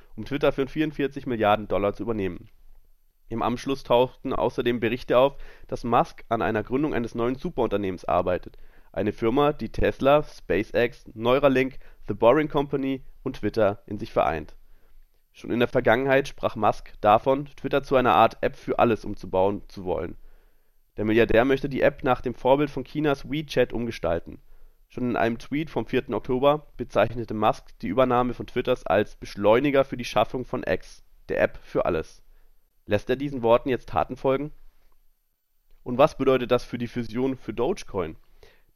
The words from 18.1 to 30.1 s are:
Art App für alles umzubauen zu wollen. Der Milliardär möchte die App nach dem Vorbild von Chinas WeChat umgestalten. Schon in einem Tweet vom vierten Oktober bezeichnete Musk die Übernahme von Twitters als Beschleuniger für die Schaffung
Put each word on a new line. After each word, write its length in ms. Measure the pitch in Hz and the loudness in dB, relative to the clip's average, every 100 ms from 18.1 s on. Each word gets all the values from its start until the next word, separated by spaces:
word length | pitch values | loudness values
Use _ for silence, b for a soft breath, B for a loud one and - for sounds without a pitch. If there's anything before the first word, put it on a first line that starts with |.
Art 240 | 87 117 - | 6 6 4
App 160 | - - | -4 -4
für 240 | - - | -6 2
alles 240 | 117 110 | 2 2
umzubauen 580 | - 101 101 92 98 104 - | -4 -10 -2 2 2 0 -8
zu 160 | - | -12
wollen. 320 | 90 80 85 - - - _ _ _ _ _ - | -6 -4 -6 -10 -18 -20 _ _ _ _ _ -6
Der 80 | |
Milliardär 400 | 107 110 110 110 | 0 4 6 4
möchte 240 | 131 135 143 | 4 2 -2
die 140 | 131 | 0
App 200 | 127 143 | 0 0
nach 180 | 143 123 | -2 -2
dem 140 | 131 | -2
Vorbild 340 | 120 127 139 147 | -2 2 2 2
von 140 | 143 | -4
Chinas 480 | 127 151 151 - 117 | -8 -4 -2 -2 -4
WeChat 420 | 143 151 - 123 | -6 -4 0 0
umgestalten. 680 | 110 117 - 80 85 - - - - - _ _ | 0 -6 -4 -2 -4 -6 -18 -18 -20 -20 _ _
Schon 220 | - 123 | -8 -4
in 60 | 113 | 0
einem 220 | 113 117 | 0 -2
Tweet 320 | - 143 160 | -6 -6 -4
vom 160 | 139 113 | -6 -4
vierten 260 | 131 - | -4 -2
Oktober 540 | 110 - 127 139 151 - - | -6 -2 0 2 2 -4 -12
bezeichnete 560 | 120 - 117 120 113 | -4 2 2 0 -6
Musk 460 | 110 107 - - - | 0 0 0 -6 -12
die 80 | 104 | -4
Übernahme 480 | 107 127 123 123 | 2 4 4 0
von 140 | 117 104 | -2 -6
Twitters 360 | - 127 123 | -4 0 -2
als 300 | - 98 104 | 2 2 0
Beschleuniger 720 | - - - 101 117 143 135 | -4 -14 0 4 4 4 2
für 120 | 135 127 | 0 -2
die 80 | |
Schaffung 400 | 117 | -4